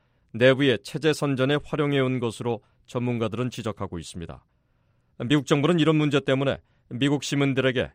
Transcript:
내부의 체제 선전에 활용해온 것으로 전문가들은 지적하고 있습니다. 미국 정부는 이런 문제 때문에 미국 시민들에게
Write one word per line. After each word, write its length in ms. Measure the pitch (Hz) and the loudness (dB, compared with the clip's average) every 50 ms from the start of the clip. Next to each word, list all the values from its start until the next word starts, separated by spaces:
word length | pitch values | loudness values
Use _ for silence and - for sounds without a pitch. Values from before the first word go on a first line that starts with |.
| _ _ _ _ _ _ - | _ _ _ _ _ _ -2
내부의 440 | 110 120 131 131 123 143 135 117 98 - | 4 6 6 6 6 4 2 2 2 0
체제 280 | - - 147 139 156 147 | -6 -8 -2 0 0 0
선전에 460 | - 151 143 135 120 131 135 147 143 - | 0 0 -2 0 0 0 0 0 -2 -4
활용해온 560 | - - 147 147 143 143 139 131 127 127 127 | -4 -4 -2 -2 0 2 2 2 0 0 -2
것으로 400 | 120 117 104 - - 120 117 101 - _ _ _ _ | -2 -4 -4 -4 -6 -6 -6 -6 -8 _ _ _ _
전문가들은 640 | - - 127 120 123 123 117 113 107 98 107 127 127 | -8 -6 -4 -2 -2 -2 -2 -2 -2 -2 -2 -4 -4
지적하고 480 | - - 104 110 101 - 98 92 90 85 | -6 -6 -8 -8 -6 -6 -8 -8 -8 -10
있습니다. 460 | 76 - - 90 82 80 71 65 _ _ _ _ _ _ _ _ _ _ _ _ _ _ _ - 123 | -10 -10 -12 -12 -12 -12 -14 -18 _ _ _ _ _ _ _ _ _ _ _ _ _ _ _ -8 -2
미국 200 | 113 143 151 127 | 0 2 2 2
정부는 340 | - 165 147 135 156 180 170 | 2 0 2 2 2 2 2
이런 160 | 151 156 160 | 2 2 2
문제 240 | 151 151 147 135 139 | 2 2 2 0 0
때문에 380 | 135 - 135 135 139 135 98 - _ _ _ _ _ - | 0 0 0 0 0 -2 -4 -4 _ _ _ _ _ -12
미국 340 | 127 117 135 143 147 139 - | -6 -2 0 0 0 -2 -2
시민들에게 680 | - 151 143 143 139 131 131 127 131 120 123 92 69 - | -2 -2 0 0 0 0 0 0 0 0 0 -2 -4 -6